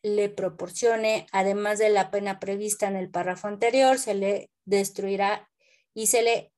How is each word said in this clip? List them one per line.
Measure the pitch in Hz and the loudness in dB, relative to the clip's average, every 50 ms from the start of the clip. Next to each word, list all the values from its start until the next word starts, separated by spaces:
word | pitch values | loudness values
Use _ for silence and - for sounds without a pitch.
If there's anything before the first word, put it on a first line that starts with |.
le | - 208 208 208 202 202 | -2 0 0 0 0 -2
proporcione, | 202 - 190 180 160 - 175 175 - - 247 233 226 220 220 220 220 220 - - - | -2 -4 -6 -6 -6 -8 -12 -10 -6 0 0 2 2 2 0 0 0 -2 -4 -2 -2
además | 196 190 196 196 208 208 208 214 | 0 2 2 0 0 0 -2 0
de | 208 220 214 | 2 4 4
la | 208 196 185 190 | 4 4 2 2
pena | - 202 196 196 190 196 | -2 -4 -2 -4 -6 -6
prevista | - 196 196 202 214 208 208 - 214 | -6 -6 -6 -6 -4 -6 -2 -2 -2
en | 196 196 | -2 -2
el | 190 185 - | -4 -6 -4
párrafo | - 175 175 185 180 180 - 208 | -4 -4 -2 -2 -6 -6 -8 -10
anterior, | 208 202 226 233 240 262 269 262 262 247 | -4 0 0 2 4 4 6 6 4 2
se | - 226 196 | 0 -4 -2
le | 196 196 196 202 190 - _ _ _ _ | -2 0 0 -2 -2 -4 _ _ _ _
destruirá | 190 202 196 196 196 - - 196 196 196 196 196 196 214 214 - _ _ _ _ _ _ _ _ _ _ | 0 0 0 0 -2 -4 -6 -4 -4 -2 0 0 0 -2 -4 -8 _ _ _ _ _ _ _ _ _ _
y | 220 220 | -4 -2
se | 214 - 233 | 2 2 4
le | 233 233 233 - - _ _ | 4 4 0 0 -4 _ _